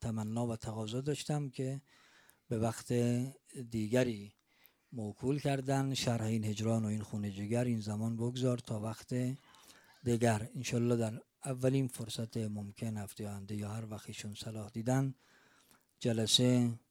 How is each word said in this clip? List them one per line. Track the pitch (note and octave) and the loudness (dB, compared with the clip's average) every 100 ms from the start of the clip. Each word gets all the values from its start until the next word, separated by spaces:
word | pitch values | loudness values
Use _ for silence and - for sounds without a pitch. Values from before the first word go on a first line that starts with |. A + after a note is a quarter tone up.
تمنا | A#2+ A2 G#2+ A2+ A#2+ | -4 -2 -2 -2 -2
و | A2+ | -2
تقاضا | A#2 A2 G#2+ B2 | -6 -4 -4 -4
داشتم | C#3+ C#3 - D3 C#3+ | -2 -4 -2 -2 -2
که | - C3 C#3 _ - - - _ - - | -4 -4 -4 _ -20 -20 -20 _ -20 -4
به | A2+ | 0
وقت | A2+ - - A#2+ A#2+ A#2+ C3 - _ C#3+ A#2 | 0 -2 0 2 4 2 -2 -8 _ -12 -4
دیگری | A2+ G#2+ B2 B2 G#2 G2+ _ _ _ _ _ - | -2 4 4 4 0 -10 _ _ _ _ _ -14
موکول | B2 G#2 - B2+ C#3+ | -6 -6 -2 0 2
کردن: | C#3+ C3+ C3 C3+ C3+ | 2 0 2 2 2
"شرح | C3 B2+ A#2 A2 | 0 0 2 2
این | A2+ | 2
هجران | G#2+ G#2 A2 A2+ G#2+ | 0 0 2 2 2
و | |
این | G#2+ | -2
خون | G2+ G#2+ G#2 | -2 -4 -4
جگر | G2 G#2 A#2 | -4 0 2
این | B2 A2+ | 2 0
زمان | G#2 G#2+ A2+ A2+ | -2 -2 -2 0
بگذار | A#2+ B2 B2+ A#2+ | -2 0 0 0
تا | - A2 | -2 -4
وقت | A2 A2+ - B2 B2+ C3 - - - - - - A#2+ | -4 -8 -4 -2 -2 -4 -12 -20 -20 -20 -20 -6 0
دگر." | A#2 A#2 G#2+ B2 - | 4 4 4 0 -6
انشالله | A#2+ B2 A#2+ A#2+ | -2 2 2 2
در | A2 A2+ - _ C#3+ | 2 -4 -14 _ -8
اولین | B2+ C3 C3+ C3 | 0 2 4 0
فرصت | - A2+ - A2+ A#2 | -4 -8 -6 -4 -2
ممکن | G#2+ G#2 G2+ - A2+ G#2+ | -2 -4 -8 -6 -6 -6
هفته | G2+ - G#2 | -8 -8 -8
آینده | G2+ G2 G#2 | -8 -6 -6
یا | G2+ | -4
هر | A2 A2 | -6 -6
وقت | G#2+ - | -10 -10
ایشون | G#2 G#2+ | -10 -10
صلاح | G2+ A2+ A2 G2+ | -8 -8 -8 -8
دیدن، | A#2 A2+ C3+ C3+ - _ - _ _ _ - _ - | -4 2 4 2 -2 _ -20 _ _ _ -20 _ -4
جلسه | B2 A2+ G#2+ - B2 B2 A#2+ A#2 _ | 0 2 4 6 6 6 4 0 _